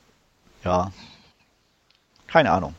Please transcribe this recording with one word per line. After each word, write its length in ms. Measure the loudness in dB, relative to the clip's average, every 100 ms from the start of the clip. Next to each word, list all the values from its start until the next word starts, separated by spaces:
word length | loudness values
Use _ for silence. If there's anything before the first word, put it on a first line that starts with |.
| _ _ _ _ _ _
ja. 260 | -4 -2 -4 -10 -20 -20 _ _ _ _ _ _ _ _ _ _ 0
Keine 240 | 2 2
Ahnung. 240 | 0 -2